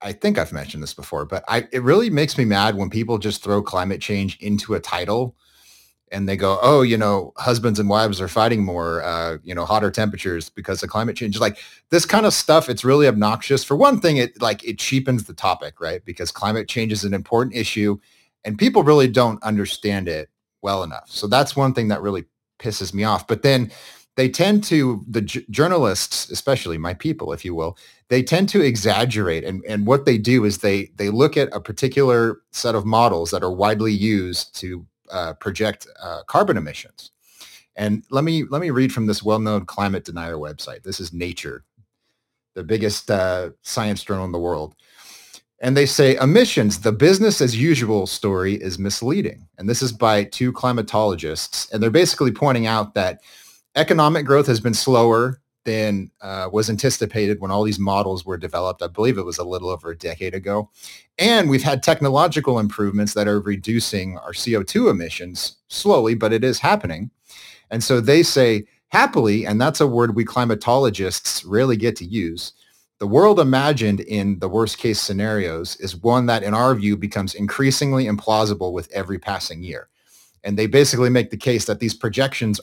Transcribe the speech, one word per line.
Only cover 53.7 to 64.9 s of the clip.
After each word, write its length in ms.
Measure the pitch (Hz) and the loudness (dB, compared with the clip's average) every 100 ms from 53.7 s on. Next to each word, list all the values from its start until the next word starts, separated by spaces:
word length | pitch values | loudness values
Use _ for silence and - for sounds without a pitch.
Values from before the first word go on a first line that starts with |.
| - | 0
economic 500 | 160 170 151 165 139 | 2 4 4 4 4
growth 220 | 139 139 | 4 4
has 120 | 117 | 2
been 140 | 117 | 0
slower 640 | 107 - 123 117 113 123 127 _ _ | 0 2 4 6 4 2 -4 _ _
than, 480 | - 110 107 101 95 _ | -6 -2 -2 -2 -6 _
uh, 280 | 98 95 92 | -12 -8 -4
was 180 | 104 143 | -2 -2
anticipated 680 | 110 135 - 107 113 101 101 | 0 0 0 -4 -2 -2 -2
when 100 | 95 | -2
all 140 | 98 | -2
these 160 | 107 98 | 0 -2
models 460 | 98 98 101 95 87 | 0 0 0 -4 -6
were 120 | 90 | -8
developed. 460 | 85 87 92 87 | -6 -4 -4 -4
I 40 | 87 | -8
believe 300 | 85 117 104 | -2 0 0
it 80 | 87 | -4
was 120 | 85 | -8
a 80 | 90 | -8
little 240 | 90 90 | -8 -8
over 220 | 90 82 | -8 -10
a 60 | 85 | -10
decade 380 | 85 82 92 95 | -10 -8 -8 -8
ago. 340 | 95 104 104 _ - - _ - | -6 -6 -6 _ -20 -20 _ -2
And 320 | 202 233 165 | 2 4 4
we've 140 | 135 | 2
had 180 | 139 139 | 2 -2
technological 800 | - 160 143 143 175 151 143 123 | 2 2 2 4 2 2 0 0
improvements 540 | 104 - 101 101 104 | 0 0 -2 0 -2
that 160 | 104 104 | 0 0
are 100 | 104 | 0
reducing 800 | 101 98 98 117 - 101 92 92 | 0 -4 -2 -2 -2 -4 -6 -10
our 160 | 76 | -12
C 240 | 90 120 113 | -8 -2 -2
O 60 | |
two 260 | 95 214 | 0 2
emissions 680 | 240 | 2